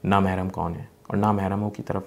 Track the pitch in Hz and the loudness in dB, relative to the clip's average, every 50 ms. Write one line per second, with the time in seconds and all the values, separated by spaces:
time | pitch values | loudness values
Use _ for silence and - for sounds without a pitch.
0 | - 95 95 98 98 95 92 92 92 95 - 87 85 85 85 76 - - - _ | 0 2 4 4 4 4 2 0 -2 -2 -4 -4 -4 -4 -4 -6 -10 -14 -18 _
1 | - - 95 101 104 107 104 98 98 95 98 101 104 104 - - 110 - 101 98 | -8 -4 -2 2 2 2 2 2 0 0 -2 -2 -2 -4 -4 -6 -6 -6 -4 -4
2 | - | -4